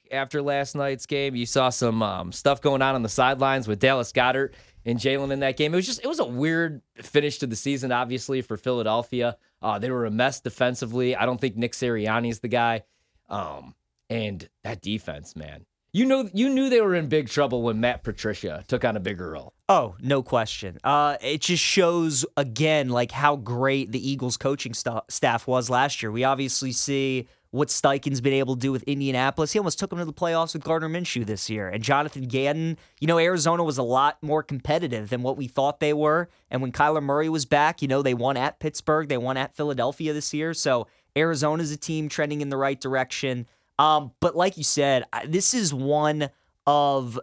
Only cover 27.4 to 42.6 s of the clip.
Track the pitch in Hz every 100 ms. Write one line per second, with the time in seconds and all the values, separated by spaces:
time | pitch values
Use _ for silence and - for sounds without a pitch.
27.4 | _ 123 143 - 143 139 143 135 127 135
28.4 | 131 131 135 131 - 139 139 127 131 135
29.4 | 151 214 190 - 202 175 165 147 175 165
30.4 | 165 160 147 160 160 165 175 127 107 104
31.4 | - 107 95 101 113 139 151 147 127 131
32.4 | 139 151 165 160 _ _ 151 170 165 180
33.4 | 156 170 165 135 123 127 143 - 151 156
34.4 | 147 135 - 156 170 117 104 123 123 139
35.4 | 127 - 139 147 151 151 151 160 175 _
36.4 | _ 127 131 123 147 156 143 143 160 160
37.4 | 135 143 151 170 139 131 139 123 123 135
38.4 | 135 - 156 - - 156 151 131 123 131
39.4 | 139 - 147 135 120 147 156 151 147 151
40.4 | 160 160 151 127 110 _ _ - 160 156
41.4 | 147 156 160 147 - 160 151 - 147 147
42.4 | 143 139